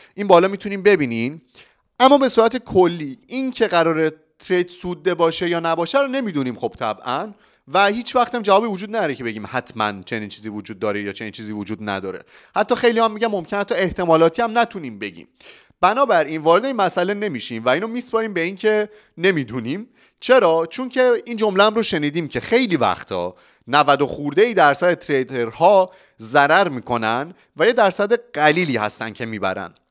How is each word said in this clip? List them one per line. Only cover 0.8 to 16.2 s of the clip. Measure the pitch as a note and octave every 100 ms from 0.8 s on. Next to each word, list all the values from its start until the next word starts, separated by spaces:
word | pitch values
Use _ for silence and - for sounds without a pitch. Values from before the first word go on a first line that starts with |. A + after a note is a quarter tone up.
ببینین. | F#3+ F#3 C3+ A#2 A#2+ D#3+ _ - _ _ _ -
اما | C4 C#4+
به | C4
صورت | - A3+ B3
کلی | - F#3 F3+ E3+ D3 B2+ _
این | B3 C4
که | - A3
قراره | F3 E3 D#3 D#3+ D#3 _ _
ترید | - F3+ F3+
سودده | - F3+ E3 E3
باشه | E3+ E3 D#3+ F3
یا | E3+
نباشه | E3 E3 E3 C#4
رو | C#4
نمی‌دونیم | C4 A3+ D3 B2+ A#2
خب | A2+ -
طبعاً، | A2+ G#2 B2+ C3 G#3 - _ _ -
و | E3 G3+
هیچ | A3 A#3 B3+
وقت | A#3
هم | A#3+
جوابی | G3+ G3 A3+
وجود | F#3 G3+ A3
نداره | E3
که | B2+
بگیم | A#2 G#2+ G2
حتماً | B2+ - A2+ G#2+ G2
چنین | F#2 A2+ G#2
چیزی | G#2+ A2
وجود | G#2 G2 G2
داره | G#2+ G2+
یا | G2+
چنین | F#2+ A2
چیزی | G2 G#2+
وجود | G#2 G2+ G#2+ G#2+
نداره. | G2 F#2+ F#2 - _ _ F#3
حتی | G#3+
خیلی | B3 A#3+ A3+
هم | A3+
می‌گن | G#3+ A3+
ممکنه | G3+ D#3+ G3+
حتی | G3
احتمالاتی | E3+ F#3 - F3 D#3+ E3 E3
هم | A#3 A3+
نتونیم | A3+ G3 C#3 G#2
بگیم. | G#2 E2+ - _ - - _ _
بنابراین | F3+ A3+ C#4 F3+